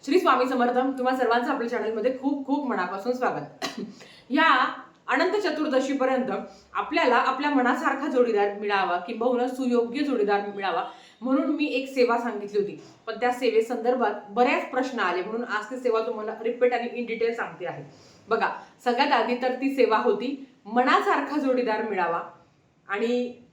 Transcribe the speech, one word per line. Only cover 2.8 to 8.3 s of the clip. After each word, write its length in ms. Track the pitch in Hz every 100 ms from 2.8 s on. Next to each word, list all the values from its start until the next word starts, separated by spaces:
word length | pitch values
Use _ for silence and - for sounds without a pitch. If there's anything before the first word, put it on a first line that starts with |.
| 180 190 208
स्वागत. 520 | 247 226 156 - - - -
<clears throat> 500 | 196 - - - -
या 440 | 285 320 262 277 - - _ -
अनंत 240 | 262 370
चतुर्दशीपर्यंत 1000 | 415 359 294 285 262 269 277 262 254 220 190 - - _
आपल्याला 420 | 185 202 330 294 240
आपल्या 340 | 269 262 294
मनासारखा 580 | 277 247 - 302 262 285
जोडीदार 460 | 262 240